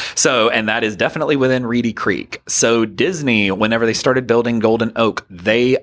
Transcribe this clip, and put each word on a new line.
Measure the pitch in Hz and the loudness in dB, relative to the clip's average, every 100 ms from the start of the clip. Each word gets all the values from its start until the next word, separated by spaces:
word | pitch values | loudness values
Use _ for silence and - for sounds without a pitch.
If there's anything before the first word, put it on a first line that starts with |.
| - - | -8 -2
So, | 151 123 113 | 0 2 2
and | 113 107 | 0 0
that | 113 113 | -2 -2
is | 98 | -2
definitely | 120 156 147 139 | -2 -2 -2 0
within | 127 127 120 | 2 0 0
Reedy | 120 117 | -2 -2
Creek. | 107 110 73 - - - | -2 -2 -4 -6 -14 -4
So | - 117 117 110 | 0 2 2 0
Disney, | 92 147 170 139 110 101 | 0 -2 0 0 0 0
whenever | 95 110 113 113 | 0 0 2 0
they | |
started | 113 139 131 127 | 0 0 0 2
building | 117 120 117 | 0 2 0
Golden | 110 113 113 117 | 2 2 0 0
Oak, | 110 - - | -2 -2 -10
they | 90 98 117 123 127 | -6 0 2 2 0